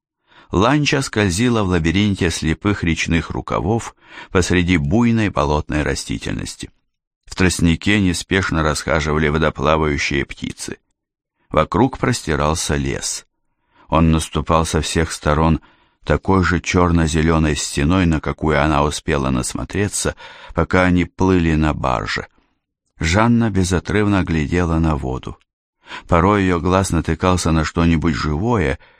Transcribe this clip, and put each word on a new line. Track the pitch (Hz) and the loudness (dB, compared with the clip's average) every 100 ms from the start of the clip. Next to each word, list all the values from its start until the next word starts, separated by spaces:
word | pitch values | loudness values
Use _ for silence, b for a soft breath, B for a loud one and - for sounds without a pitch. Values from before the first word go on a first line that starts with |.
| _ _ b b b | _ _ b b b
Ланча | 87 113 151 143 143 | 2 2 2 2 -2
скользила | 135 107 101 87 123 113 | -2 0 0 2 0 2
в | 95 | 2
лабиринте | 90 80 92 104 95 87 | 2 2 2 2 2 -2
слепых | - 80 78 104 101 | 0 -2 -2 -2 -2
речных | 85 80 - 82 - | -2 -2 0 -2 -2
рукавов | 62 - 53 73 113 - _ B B B | -8 -4 -4 -2 -4 -6 _ B B B
посреди | 95 - 90 87 90 | -2 2 2 2 2
буйной | 71 107 120 113 101 | 2 2 2 2 0
болотной | - 71 73 - 76 | 0 0 0 -2 -4
растительности. | 69 67 - 57 - 50 - - - _ _ _ _ _ - | -2 -4 -6 -8 -6 -8 -8 -12 -16 _ _ _ _ _ -12
В | - | 0
тростнике | 92 - 85 80 - 104 | 0 2 0 2 2 2
неспешно | 92 87 - 95 92 80 | 2 -2 -2 -2 0 0
расхаживали | 78 71 - 80 78 76 78 | 0 -2 0 0 0 0 0
водоплавающие | 76 78 - 69 78 78 73 - 69 65 | 2 0 0 0 2 0 -2 -2 -4 -6
птицы. | - - - - - _ _ _ _ _ _ - | -8 -10 -10 -12 -14 _ _ _ _ _ _ -4
Вокруг | - 180 107 131 - | -2 0 2 0 0
простирался | - 123 - 73 73 80 - 73 | -4 -4 -4 -2 -2 -2 -2 -2
лес. | 67 - - - - _ _ _ b b b | -2 -4 -8 -10 -14 _ _ _ b b b
Он | 78 82 | 2 4
наступал | 80 - 76 71 82 80 | 2 0 -6 0 0 0
со | 78 | -2
всех | 76 85 80 | -2 -2 -2
сторон | - 80 73 80 78 b b b b - | -2 -2 2 2 0 b b b b -2
такой | 73 - 95 | -2 2 2
же | 87 87 | 2 0
чёрно-зелёной | - 92 87 85 80 80 80 80 78 71 | 0 2 4 2 2 0 2 2 2 -2
стеной, | - - 71 95 87 | -4 -2 0 2 2
на | 76 | 0
какую | 73 71 80 73 | -4 -4 0 0
она | 76 73 | 2 2
успела | 76 - - 73 65 | 0 -2 -4 -2 -2
насмотреться, | 64 62 - 65 95 101 - - - B B B | -4 -4 -8 -8 -4 -4 -4 -6 -8 B B B
пока | - - 92 | -4 0 2
они | 90 90 85 | 4 2 0
плыли | - 92 92 82 78 | 0 2 2 2 2
на | 78 | 0
барже. | 71 65 58 52 - - _ _ _ _ _ _ - | 0 -2 -2 -4 -8 -10 _ _ _ _ _ _ -6
Жанна | 80 98 117 117 117 | -2 2 4 2 2
безотрывно | 98 92 87 - 98 104 101 | 0 0 0 0 0 2 0
глядела | 87 80 71 87 87 82 | 0 -2 0 0 0 2
на | 80 73 | 0 0
воду. | 65 64 - - _ _ _ _ B B B | -4 -8 -10 -16 _ _ _ _ B B B
Порой | 82 92 104 | 2 4 4
её | 92 87 | 2 2
глаз | 85 92 95 | 2 2 2
натыкался | 82 80 80 92 90 87 | -2 -2 0 2 2 2
на | 80 76 | 0 0
что-нибудь | 87 85 82 82 78 | 2 2 2 0 -2
живое, | 78 73 110 117 71 65 b | -2 -2 0 0 0 -2 b